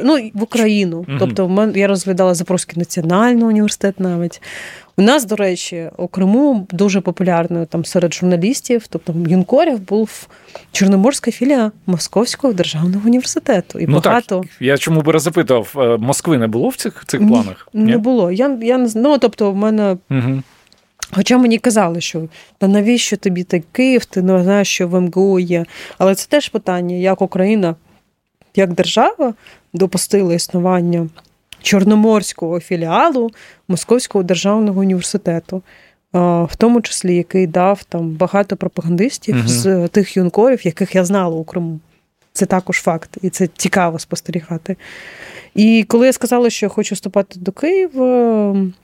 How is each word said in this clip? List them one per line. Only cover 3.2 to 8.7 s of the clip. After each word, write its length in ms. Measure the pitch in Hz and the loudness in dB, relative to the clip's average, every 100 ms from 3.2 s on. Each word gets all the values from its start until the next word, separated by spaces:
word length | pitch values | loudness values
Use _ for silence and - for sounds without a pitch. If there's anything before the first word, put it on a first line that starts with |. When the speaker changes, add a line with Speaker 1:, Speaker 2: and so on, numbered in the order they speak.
| 240 240 | 4 2
Speaker 1:
університет 560 | 226 214 208 - 196 190 | 2 2 0 -2 -4 -2
навіть. 420 | 185 170 175 - - - - - - - | -4 -2 -4 -8 -20 -18 -18 -20 -8 2
У 40 | |
нас, 240 | 208 294 208 | 4 4 0
до 100 | 208 | -2
речі, 540 | 196 180 - 170 165 - | -2 -2 -8 -10 -10 -10
у 100 | 180 | -6
Криму 600 | 185 190 233 294 226 185 | -2 2 2 2 0 -2
дуже 300 | 175 202 190 | 0 0 0
популярною 640 | 185 170 185 170 170 170 165 | -2 -2 0 0 0 -4 -4
там 200 | 170 165 | -4 -2
серед 280 | 185 170 | 0 0
журналістів, 720 | - 180 175 196 277 - | 0 0 2 0 -2 -2